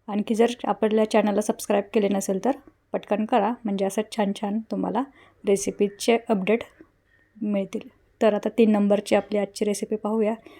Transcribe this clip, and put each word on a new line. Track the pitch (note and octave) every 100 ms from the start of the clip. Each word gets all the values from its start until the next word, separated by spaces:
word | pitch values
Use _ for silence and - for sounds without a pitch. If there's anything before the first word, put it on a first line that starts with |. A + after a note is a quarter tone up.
| -
आणखी | G3+ G#3 A3
जर | A#3 A#3+ -
आपल्या | G3+ A3 A3 A3
चॅनलला | A3 G#3 G3+
सबस्क्राईब | G#3 - - G3+ G3+
केले | A3+ G3+
नसेल | G3 G3 F#3+ A#3+
तर | C#4 - _ _
पटकन | - - G#3+ G#3+
करा, | B3 G3+ B3
म्हणजे | G#3 G3 G3
असं | G#3+ G#3+
छान | - G3+ G3
छान | G3+ G#3+ A3
तुम्हाला | G3 F#3 G#3 C#4 _ _ _
रेसिपीचे | G3+ G3 G3 - G3+ - - A#3 -
अपडेट | F#3+ F#3 A#3 - - - _ _ _ _ G#3+
मिळतील. | G#3 G3+ F#3+ G#3 - _ _ -
तर | A3
आता | G3+ G#3+
तीन | - A3
नंबरची | G#3+ G3+ G3+ G#3 G#3
आपली | - G#3
आजची | G3 - G#3
रेसिपी | G3+ G#3+ G#3+
पाहूया. | G#3 A3 G#3 A3+ -